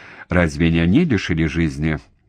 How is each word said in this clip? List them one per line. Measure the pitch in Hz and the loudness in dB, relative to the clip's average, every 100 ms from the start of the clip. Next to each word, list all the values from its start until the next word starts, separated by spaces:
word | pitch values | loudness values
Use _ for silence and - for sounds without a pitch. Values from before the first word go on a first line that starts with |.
| - - - | -20 -18 -4
Разве | 87 85 71 85 | 0 0 0 0
не | 82 | 2
они | 85 117 - | 2 2 2
лишили | 92 - 80 80 | 0 -2 -2 -2
жизни?» | 82 80 67 78 78 - _ | 0 -2 -2 -4 -4 -8 _